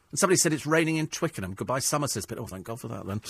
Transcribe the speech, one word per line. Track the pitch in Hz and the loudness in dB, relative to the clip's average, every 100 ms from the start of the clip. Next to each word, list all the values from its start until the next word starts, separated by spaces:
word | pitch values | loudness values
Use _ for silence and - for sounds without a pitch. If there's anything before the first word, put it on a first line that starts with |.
| _ | _
And | - | 2
somebody | 190 175 | 4 6
said | 165 | 4
it's | 151 | 2
raining | 143 160 160 156 | 2 4 4 2
in | 156 | 0
Twickenham. | - 165 - 92 | -2 -4 -2 -6
Goodbye, | 98 113 131 | -4 -2 0
Somerset. | - 151 143 107 - | 2 0 0 -2 -4
But, | - | -8
oh, | 113 | -8
thank | 95 | -10
God | 92 117 | -10 -8
for | 113 | -8
that, | 110 95 | -8 -4
then. | 104 | -4